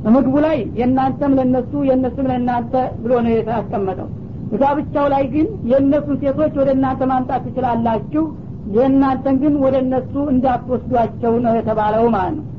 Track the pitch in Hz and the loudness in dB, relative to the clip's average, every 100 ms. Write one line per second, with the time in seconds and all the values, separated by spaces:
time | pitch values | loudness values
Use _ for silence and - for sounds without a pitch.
0 | 208 247 254 277 311 294 202 - 247 262 | 4 4 4 2 2 0 -4 -2 0 2
1 | 269 - 277 269 254 254 240 285 277 262 | 0 0 0 2 2 0 -2 -2 0 2
2 | 254 254 262 254 240 240 233 262 254 - | 0 -2 -2 -2 0 -2 -2 -2 -2 -4
3 | 226 247 233 226 214 226 202 214 381 185 | 0 0 2 0 0 -4 -4 -4 -4 -6
4 | - - - - - 208 269 294 - - | -8 -10 -10 -10 -6 0 2 2 -2 0
5 | 285 277 277 285 339 427 233 269 277 294 | 2 2 0 0 -2 -2 2 4 4 2
6 | 285 277 277 269 311 277 269 262 269 - | 0 -2 -2 0 0 2 0 2 0 0
7 | 262 262 254 254 247 240 254 233 226 226 | 0 0 0 -4 -4 -4 -2 0 0 -2
8 | - - 156 - - - - 202 269 269 | -2 -2 -2 -4 -12 -12 -2 2 4 4
9 | 269 262 269 262 302 285 262 262 254 254 | 2 0 0 2 2 2 2 2 0 -2
10 | 254 269 294 254 262 240 - 240 - 254 | -2 -4 0 2 2 0 -2 -4 0 0
11 | 220 - 233 233 240 226 214 214 214 220 | 0 0 0 2 2 0 0 0 0 2
12 | 233 214 180 160 - | 2 2 -2 -4 -8